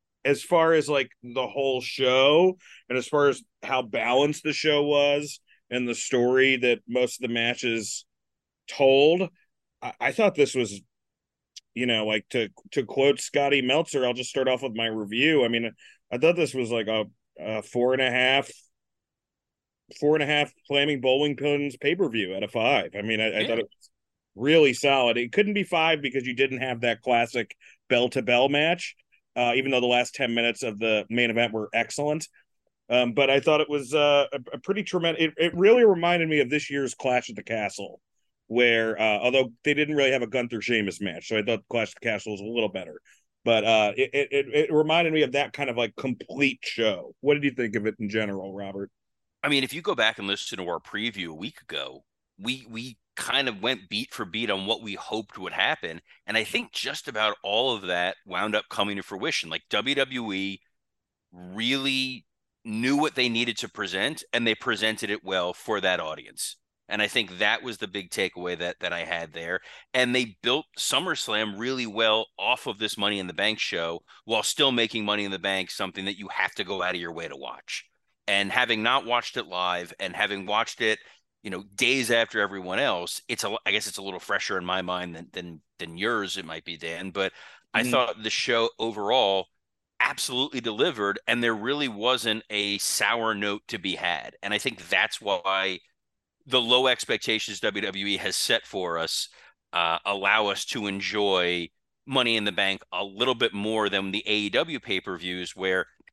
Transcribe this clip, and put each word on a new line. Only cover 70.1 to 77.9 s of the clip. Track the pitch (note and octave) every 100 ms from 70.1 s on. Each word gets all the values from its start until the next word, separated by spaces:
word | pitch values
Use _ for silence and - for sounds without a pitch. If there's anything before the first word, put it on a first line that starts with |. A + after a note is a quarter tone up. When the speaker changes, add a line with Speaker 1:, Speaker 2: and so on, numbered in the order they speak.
Speaker 2:
they | B2+ A#2 F#2
built | A#2 C#3 - -
SummerSlam | - C3 F3+ D3 - G#2+ G#2+ G2+
really | A#2+ C3 A#2
well | G2+ A2+ A2 A2 -
off | G#2 B2+ C3
of | G2+
this | A2 -
Money | G2+ G2+
in | F#2
the |
Bank | E2+ G#2 G#2+
show | - E2+ E2+ E2+ - - -
while | A2
still | - - C#3
making | A#2+ A2+ A2+
Money | G#2 G#2
in | G2+
the | F#2+
Bank | G2 F#2+ F2+
something | - F#2+ F#2+ F#2+
that | F#2+
you | F#2+
have | - - -
to |
go | F#2 F#2+
out | F2
of | F2+
your | E2+
way | E2 E2+
to | C#2
watch. | C2 B1+ - - -